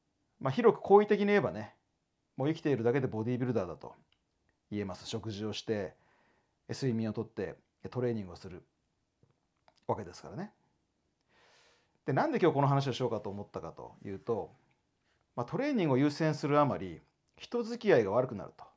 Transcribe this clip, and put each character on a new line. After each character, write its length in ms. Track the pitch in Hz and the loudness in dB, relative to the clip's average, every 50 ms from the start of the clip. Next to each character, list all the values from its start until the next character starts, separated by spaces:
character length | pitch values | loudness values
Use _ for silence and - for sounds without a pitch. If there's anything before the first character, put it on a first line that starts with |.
| _ _ _ _ _ _ _ - | _ _ _ _ _ _ _ -6
ま 80 | - 135 | -4 -2
あ、 40 | |
広 260 | 131 233 214 226 196 - | 0 4 6 6 6 4
く 20 | |
好 220 | - - 196 202 | 4 8 8 8
意 40 | 208 | 8
的 140 | 208 214 196 | 6 2 2
に 60 | 202 202 | 4 4
言 80 | 208 | 4
え 40 | 202 | 4
ば 100 | 143 101 | 4 2
ね、 240 | 82 104 110 - - _ _ _ _ _ _ _ _ _ _ _ _ - | -2 -4 -10 -12 -14 _ _ _ _ _ _ _ _ _ _ _ _ -2
も 80 | 131 | -2
う 20 | 147 | -2
生 60 | 160 | -2
き 80 | 160 | 0
て 100 | - 156 | 0 0
い 60 | 139 113 | 2 2
る 60 | 113 | 2
だ 100 | - 123 | 2 2
け 80 | 143 | 2
で 60 | 123 120 | 0 -2
ボ 180 | 95 110 113 | -2 -2 -2
デ 80 | 120 127 | -2 -2
ィ 20 | |
ー 20 | 123 | -2
ビ 80 | 123 | 0
ル 80 | 123 120 | 0 0
ダ 120 | 110 95 | -2 -2
ー 20 | 87 | -4
だ 80 | 80 | -8
と 180 | 73 - 58 - - _ _ _ _ _ _ _ _ _ _ _ _ _ - | -12 -14 -18 -20 -20 _ _ _ _ _ _ _ _ _ _ _ _ _ -8
言 80 | - 104 | -6 -6
え 60 | 101 | -4
ま 100 | 98 90 | -6 -6
す。 100 | - - | -10 -10
食 260 | - - 113 101 113 | -10 -10 -8 -8 -8
事 120 | 104 98 107 | -8 -6 -6
を 60 | 107 | -6
し 120 | 101 - - | -6 -6 -4
て、 300 | - 113 104 98 87 - _ _ _ _ _ _ _ _ _ _ _ _ _ _ - | -4 -4 -4 -4 -8 -10 _ _ _ _ _ _ _ _ _ _ _ _ _ _ -12
睡 240 | 117 - - 135 113 | -8 -4 -2 -2 -2
眠 160 | 113 113 110 | -2 -2 -4
を 40 | 104 | -4
と 100 | - 107 | -6 -8
っ 40 | 107 | -8
て、 280 | - - 98 82 - - _ _ _ _ - - | -6 -8 -8 -8 -8 -12 _ _ _ _ -16 -10
ト 80 | - 127 | -6 -4
レ 120 | 123 123 | -2 -2
ー 20 | 120 | -2
ニ 80 | 110 | -4
ン 60 | 98 90 | -6 -10
グ 40 | |
を 40 | 85 82 | -14 -16
す 120 | - 95 | -16 -16
る 140 | 87 85 - _ _ _ _ _ _ _ _ _ _ _ _ _ _ _ _ _ _ _ _ _ _ _ _ | -16 -16 -18 _ _ _ _ _ _ _ _ _ _ _ _ _ _ _ _ _ _ _ _ _ _ _ _
わ 120 | - 113 95 | -6 -6 -6
け 80 | 104 | -6
で 80 | 82 73 | -14 -14
す 80 | - | -16
か 80 | - 71 | -16 -14
ら 80 | 87 110 | -12 -12
ね。 160 | 196 220 _ _ _ _ _ _ _ _ _ _ _ _ _ _ _ _ _ _ _ _ _ _ _ _ _ _ _ _ _ _ - | -14 -14 _ _ _ _ _ _ _ _ _ _ _ _ _ _ _ _ _ _ _ _ _ _ _ _ _ _ _ _ _ _ -4
で、 80 | - 135 | -2 0
な 120 | 156 262 | 0 0
ん 60 | 320 | 0
で 80 | 294 208 | 0 4
今 120 | 180 160 | 4 4
日 40 | 147 | 4
こ 60 | 139 | 4
の 80 | 139 135 | 2 4
話 180 | 143 139 135 139 | 4 2 0 0
を 60 | 117 | -2
し 60 | - | -2
よ 60 | 131 120 | -2 -2
う 20 | |
か 100 | 110 104 | -2 -4
と 100 | - 101 | -6 -8
思 140 | 98 101 101 | -10 -10 -10
っ 40 | - | -10
た 80 | - 95 | -12 -12
か 120 | - 82 - | -12 -12 -14
と 220 | - 62 - - - - | -14 -16 -18 -18 -16 -12
い 40 | 101 | -12
う 80 | 98 95 | -12 -10
と、 360 | - - 117 104 85 - - _ _ _ _ _ _ _ _ _ _ _ _ _ _ _ - | -4 -4 -4 -4 -4 -8 -12 _ _ _ _ _ _ _ _ _ _ _ _ _ _ _ -8
ま 80 | - 123 | -8 -8
あ、 20 | |
ト 120 | - - 185 | -6 -4 -2
レ 140 | 262 302 | -2 0
ー 0 | 294 | 0
ニ 100 | 233 175 | 2 2
ン 40 | 156 | 4
グ 60 | 131 | 4
を 20 | 123 | 4
優 120 | 143 147 | 4 2
先 260 | 143 - 170 156 151 | 2 2 0 0 0
す 120 | 151 - 156 | 0 0 2
る 120 | 151 147 | 4 4
あ 40 | 147 | 4
ま 120 | 135 104 85 | 2 0 -4
り、 240 | 95 92 82 - - _ _ _ _ _ _ | -6 -8 -10 -12 -18 _ _ _ _ _ _
人 280 | - - - - 240 233 | -20 -12 -6 -4 -4 -4
付 140 | 214 240 233 | -4 -6 -2
き 160 | - 208 170 | 4 6 6
合 60 | 131 | 6
い 40 | 107 | 6
が 60 | 92 | 4
悪 180 | 101 120 127 131 | 2 0 0 0
く 60 | 123 | -4
な 100 | 98 78 | -8 -10
る 80 | - - | -12 -16
と 100 | - - - _ | -20 -20 -20 _